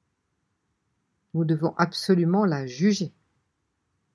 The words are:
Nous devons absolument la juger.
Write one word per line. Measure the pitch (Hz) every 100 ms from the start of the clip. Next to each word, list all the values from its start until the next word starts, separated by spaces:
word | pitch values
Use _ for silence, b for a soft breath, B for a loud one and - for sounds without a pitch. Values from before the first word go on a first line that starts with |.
| _ _ _ _ _ _ _ _ _ _ _ _ _
Nous | 160
devons | 160 156 160 -
absolument | 175 - - 180 165 190
la | 202 143 131
juger. | 123 196 196 165 _ _ _ _ _ _ _ _ _ _